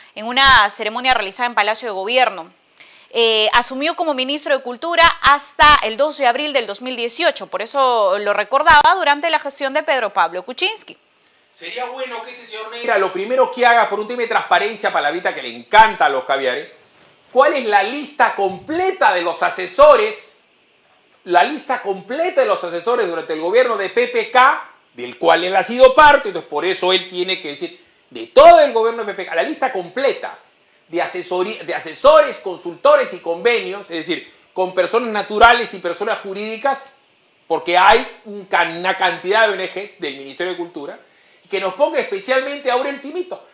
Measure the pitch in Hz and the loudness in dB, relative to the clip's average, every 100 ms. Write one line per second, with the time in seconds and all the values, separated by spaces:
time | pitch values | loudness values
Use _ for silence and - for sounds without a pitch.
0 | - - 214 247 277 247 208 - 214 226 | -20 -14 -6 2 4 6 4 -2 -8 -4
1 | 254 247 196 190 240 226 208 220 247 190 | 0 0 -2 -6 -4 0 -2 -2 -6 -8
2 | 190 254 240 190 170 _ _ _ - _ | -2 2 0 -2 -16 _ _ _ -20 _
3 | _ 233 226 220 214 240 240 262 302 339 | _ 0 2 2 2 0 -2 -4 -4 -2
4 | 330 262 254 285 320 269 269 240 330 339 | -4 -2 -4 -6 -2 -4 -4 -10 -4 4
5 | 330 - 269 285 285 - 302 294 220 220 | 4 4 2 2 0 4 6 6 2 -2
6 | 302 294 254 240 302 262 214 202 254 247 | -2 2 0 0 -2 -4 -4 -8 -8 -6
7 | 233 - 339 277 190 185 226 277 262 240 | -8 -2 -2 -2 -8 -8 -6 0 2 2
8 | 202 202 208 202 208 269 311 302 294 370 | 2 0 -2 -2 0 0 6 6 6 2
9 | 302 285 330 302 285 - 269 285 311 269 | 2 0 0 -2 -4 -6 -4 -4 0 -2
10 | 214 196 170 175 185 254 370 427 - - | 0 0 -2 -2 -10 -6 -6 -6 -16 -20
11 | _ _ _ _ _ _ 170 233 247 262 | _ _ _ _ _ _ -14 -10 -10 -10
12 | 254 226 240 247 240 214 214 233 240 214 | -10 -10 -14 -18 -16 -14 -12 -10 -2 0
13 | 190 180 208 262 254 247 240 233 208 208 | 0 -4 -2 0 0 2 4 4 2 -2
14 | 214 247 226 202 - 175 202 226 208 170 | -6 -6 -2 -2 0 0 0 -4 -4 -2
15 | 147 170 190 156 127 117 117 208 220 185 | -2 -4 -6 -6 -12 -14 0 4 4 4
16 | 156 135 127 139 131 127 - - _ _ | 0 0 -2 -2 -2 -6 -10 -20 _ _
17 | _ _ _ 247 285 302 226 202 196 277 | _ _ _ 2 4 2 0 0 0 -6
18 | 285 - 226 - 196 185 - 330 370 381 | -10 0 0 0 -4 -6 -8 -2 -2 2
19 | 240 180 170 160 175 180 180 - 294 254 | 0 2 -4 -2 -4 -4 -8 6 8 8
20 | 214 214 - - _ _ _ _ _ _ | 4 -6 -14 -20 _ _ _ _ _ _
21 | _ _ 190 175 208 294 - 247 196 190 | _ _ 0 2 2 -2 -6 -6 -6 -8
22 | 185 269 349 277 233 185 175 170 190 240 | -8 -4 -2 0 0 0 -4 -6 -2 -2
23 | 190 165 160 156 170 226 247 214 185 226 | -2 -4 -6 -4 0 2 2 -2 -2 -2
24 | 240 240 214 254 262 320 - _ _ - | -2 -2 0 4 4 2 -8 _ _ -16
25 | 123 - 165 165 175 190 185 240 254 262 | -14 -2 2 2 2 -2 -2 4 6 8
26 | 294 285 220 170 - 147 170 180 180 185 | 8 6 2 -8 -6 -4 -2 -2 0 0
27 | 180 180 180 180 156 143 175 - _ _ | -2 -6 -4 -4 -8 -10 -12 -14 _ _
28 | _ - - - 320 339 285 226 226 233 | _ -16 0 8 10 10 6 2 -2 -2
29 | 208 190 175 165 220 302 262 202 170 247 | -8 -8 -6 -4 -4 -2 -4 -4 -8 -2
30 | 269 - 87 - _ _ _ _ _ 165 | -2 -2 -10 -16 _ _ _ _ _ -6
31 | 165 180 175 180 185 220 165 156 160 151 | -6 -8 -6 -4 -4 -6 -8 -8 -8 2
32 | 269 311 285 - 196 170 175 165 277 294 | 6 6 4 -2 -10 -10 -12 -2 2 4
33 | 254 180 165 170 208 233 190 202 190 165 | 2 -6 -8 -8 -4 -6 -6 -12 -10 -12
34 | 156 151 - _ _ - 185 180 175 220 | -6 -8 -8 _ _ -6 -4 -2 -2 -2
35 | 240 214 190 208 233 240 214 190 175 - | -2 -6 -6 4 4 4 -2 -8 -8 -6
36 | 208 208 202 190 214 220 277 254 - _ | -6 -6 -8 -10 -10 -4 -4 -4 -10 _
37 | _ _ _ _ _ 160 160 175 196 226 | _ _ _ _ _ -6 0 4 4 4
38 | 262 - 220 202 185 180 165 165 185 190 | 0 -14 -16 -16 -4 -2 -2 -2 -6 -2
39 | 185 170 180 214 220 190 185 185 202 - | -2 -4 -2 0 0 0 -8 -10 -14 -12
40 | 156 139 139 131 180 170 170 165 143 - | -12 -10 -16 -8 -8 -6 -10 -12 -14 -16
41 | _ _ _ _ _ 190 190 185 302 311 | _ _ _ _ _ -6 -4 -2 -2 0
42 | - 196 220 254 269 285 262 240 277 269 | -4 -8 -2 -2 -2 -6 -2 -2 -2 -8
43 | 277 330 359 - - | -10 -10 -10 -12 -18